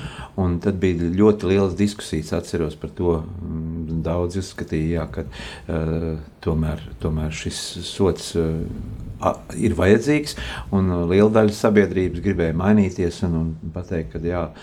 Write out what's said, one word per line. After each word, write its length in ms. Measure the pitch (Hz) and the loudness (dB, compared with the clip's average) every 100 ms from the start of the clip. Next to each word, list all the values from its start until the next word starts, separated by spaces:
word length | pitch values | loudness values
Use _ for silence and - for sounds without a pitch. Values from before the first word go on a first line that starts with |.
| - - - - | -12 -12 -10 -2
un 240 | 90 85 | 0 2
tad 180 | 104 95 | 0 2
bija 320 | 92 85 85 | 2 2 0
ļoti 400 | 92 107 104 90 | 4 6 6 4
lielas 240 | 98 98 | 4 4
diskusijas, 640 | 85 104 - - 82 78 87 | 2 0 0 -6 -4 -2 -4
atceros 400 | - 85 78 - | -2 -2 -2 -4
par 160 | - | -10
to, 220 | - 87 85 | -2 0 2
mm, 880 | 82 92 82 80 80 82 78 82 | -2 -8 -6 -6 -6 -6 -4 -2
daudzi 400 | 80 87 87 98 92 | 0 0 -2 -2 -6
uzskatīja, 480 | - 85 80 80 | -8 -4 -2 0
jā, 140 | 82 76 | 0 -2
ka, 160 | 82 82 - - - | -6 -8 -10 -12 -12
eh, 580 | - 82 80 80 82 78 78 - | -6 -2 -2 -2 -2 -6 -8 -8
tomēr, 460 | 82 78 78 78 - - | -2 0 0 -2 -8 -6
tomēr 360 | 82 78 78 | -4 -2 -4
šis 300 | - - - - 87 | -4 -8 -8 -8 -10
sods, 540 | 80 - 95 82 - 85 | -8 0 2 2 -2 -2
eh, 260 | 82 80 - - - - - - | 0 0 -4 -8 -10 -10 -12 -2
a, 100 | - - - - | -2 -2 -6 -2
ir 200 | 110 85 | 0 2
vajadzīgs, 600 | 92 113 127 151 151 - - - - | 6 6 4 0 0 -8 -8 -8 -2
un, 200 | 98 92 | 0 2
uh, 140 | 87 85 | 2 2
liela 240 | 95 107 | 6 6
daļa 240 | 110 107 104 | 6 4 4
sabiedrības 680 | 117 104 95 90 92 82 | 2 4 4 4 0 0
gribēja 320 | 101 87 82 80 | -2 0 0 2
mainīties 640 | 95 107 98 90 87 - | 4 4 4 2 -2 0
un, 140 | 92 82 | -2 0
un 320 | 82 80 80 | -2 -4 -8
pateikt, 400 | 80 87 87 80 | -8 -4 -4 -4
ka 100 | 80 | -6
jā, 200 | 82 87 78 - | -4 -2 -4 -8